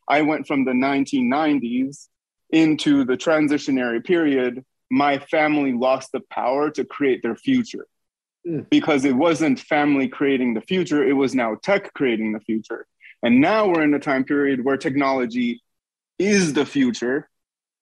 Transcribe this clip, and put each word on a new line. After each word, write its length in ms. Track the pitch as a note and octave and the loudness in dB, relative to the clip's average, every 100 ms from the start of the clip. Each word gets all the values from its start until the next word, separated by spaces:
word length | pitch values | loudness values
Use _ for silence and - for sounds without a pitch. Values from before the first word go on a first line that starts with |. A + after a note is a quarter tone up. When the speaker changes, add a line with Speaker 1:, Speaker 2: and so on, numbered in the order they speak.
| - | -2
Speaker 1:
I 140 | C#3+ | 0
went 240 | D3+ D#3 - | 2 -2 -2
from 180 | C#3 | -2
the 100 | C3 | 0
nineteen 540 | B2+ C#3 C#3 C3+ C3+ B2 | 0 0 0 -2 -2 0
nineties 800 | C#3+ D#3 C#3+ A#2+ B2 C3+ C#3+ - _ _ _ _ | 0 0 0 -2 -4 -4 -8 -20 _ _ _ _
into 540 | D#3+ D#3+ D3 D3+ C#3+ | 2 4 2 2 2
the 120 | B2+ B2 | 2 0
transitionary 880 | E3+ D#3 D3 C#3+ D3 C3 B2 A#2 | 0 2 2 0 0 -2 0 -2
period, 600 | A#2 E3+ D#3 C3+ B2 B2 - _ - | 0 2 2 2 0 -4 -12 _ -4
my 280 | C3 C#3+ C#3 | 0 2 0
family 540 | - D#3+ D3+ D3+ C3+ | -2 0 2 2 0
lost 400 | A#2+ B2+ C3 - | 0 0 0 -2
the 80 | C3+ - | -10 -8
power 400 | - A#2+ C#3 D3+ | -6 -2 0 -2
to 140 | D3+ | -4
create 380 | B2 - C#3 B2 | -6 -2 0 0
their 140 | A#2 A2 | -2 -4
future. 500 | - B2+ A2+ G2 - _ _ _ _ _ E3+ | 0 0 0 -8 -16 _ _ _ _ _ -8
Speaker 2:
Mm. 220 | E3 - | -8 0
Speaker 1:
Because 340 | D3 D#3+ D3 | 0 2 2
it 100 | C#3 | 2
wasn't 460 | B2+ E3 D3+ D#3 B2 | 2 2 2 0 0
family 480 | - D3+ D3 C#3 B2+ | -2 0 2 0 -2
creating 460 | - C#3 C3+ B2+ | -2 0 0 0
the 80 | A2 | -4
future, 440 | - F#3 E3 D3 C3+ | -4 -4 0 0 2
it 60 | |
was 220 | C#3 C3 | 2 0
now 220 | C3 A#2 G#2+ | 0 -2 -2
tech 300 | - G3 G3 | -2 -2 -4
creating 380 | - C3 A2 A2 | -4 -2 0 -2
the 80 | G#2+ | -6
future. 460 | - A2 - A#2 - _ - - | -6 -6 -6 -12 -12 _ -20 -4
And 180 | A#2+ B2 | 2 4
now 280 | E3 A3 G#3 | 4 2 2
we're 140 | E3+ | 2
in 100 | D3+ | 2
a 40 | C#3+ | 0
time 260 | D3+ C3+ | 0 -2
period 400 | C3+ C#3+ C#3+ C3 | 0 0 0 0
where 140 | B2 C3+ | -2 -2
technology 840 | D#3+ C#3 C3+ C3+ B2 B2 A#2+ A#2 _ _ _ _ _ - | -2 -2 0 0 -2 -2 -4 -4 _ _ _ _ _ -4
is 360 | F#3+ G3+ E3+ | 0 2 2
the 100 | C#3 | 0
future. 640 | C3 C#3+ B2+ A2 A#2+ C#3 - _ _ _ _ _ | -2 0 0 0 -4 -4 -8 _ _ _ _ _